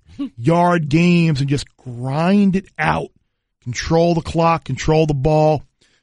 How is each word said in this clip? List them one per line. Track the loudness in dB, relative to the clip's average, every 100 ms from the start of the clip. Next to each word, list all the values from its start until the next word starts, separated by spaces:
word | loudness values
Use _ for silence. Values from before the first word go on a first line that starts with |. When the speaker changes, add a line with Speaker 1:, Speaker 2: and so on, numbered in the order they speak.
| _ -12
Speaker 1:
<laughs> | -12 -4
Speaker 2:
yard | 0 2 2 0 0
games | 2 4 4 2 0
and | -2
just | -4 -6 _
grind | -16 -10 -6 -2 0 2 2 0
it | -6 -6
out. | -4 -4 -8 _ _ _ _ _
Control | -12 -10 -2 0 2
the | 0
clock, | -2 -2 0 0
control | -4 -6 0 2 2
the |
ball, | 0 0 2 2 0 -4 _ _ _